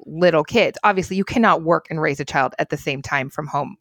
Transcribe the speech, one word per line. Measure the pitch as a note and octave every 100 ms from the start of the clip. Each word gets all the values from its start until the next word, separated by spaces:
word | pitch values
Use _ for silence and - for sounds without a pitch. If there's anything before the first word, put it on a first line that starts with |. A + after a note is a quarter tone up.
| -
little | D#3 F3+ D#3+
kids. | D3 A#3 F3 -
Obviously, | G#3 F#3+ F3 F#3+
you |
cannot | G3 B3 A3 E3
work | D#3+ E3 -
and | D#3+
raise | D#3 C#3+
a |
child | C#3+ D3 C3 -
at | D3
the | D3
same | - C3
time | - C#3+ C3+
from | - D3+
home. | C#3+ C3 -